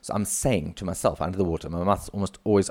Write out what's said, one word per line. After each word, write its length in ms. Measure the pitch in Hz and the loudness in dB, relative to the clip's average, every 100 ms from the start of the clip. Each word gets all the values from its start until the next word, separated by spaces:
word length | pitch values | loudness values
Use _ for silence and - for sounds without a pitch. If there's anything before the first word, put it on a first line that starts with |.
So 120 | - | -6
I'm 120 | 104 98 | -4 -2
saying 500 | - 135 98 80 - | 0 0 0 -2 -6
to 100 | 90 | -6
myself 360 | 92 113 76 | 0 0 0
under 160 | 80 95 | -2 0
the 80 | 90 | 0
water, 240 | 80 71 | 0 -4
my 140 | 85 | 0
mouth's 260 | 92 95 - | 2 2 0
almost 280 | 101 95 - | -4 -4 -4
always 260 | 107 101 92 | 2 4 4